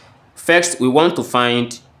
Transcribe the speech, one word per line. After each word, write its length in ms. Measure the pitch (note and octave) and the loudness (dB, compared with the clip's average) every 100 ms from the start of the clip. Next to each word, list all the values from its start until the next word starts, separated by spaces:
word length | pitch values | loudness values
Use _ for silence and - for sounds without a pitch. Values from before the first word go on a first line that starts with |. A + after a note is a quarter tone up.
| _ _ _ | _ _ _
First, 460 | - - F3 F3 - | -12 0 2 2 -2
we 80 | B2+ | 0
want 260 | C#3 E3+ | 2 2
to 80 | E3+ | -2
find 560 | A#2 B2 A#2+ A#2+ A#2+ - _ _ | -2 0 0 -2 -4 -10 _ _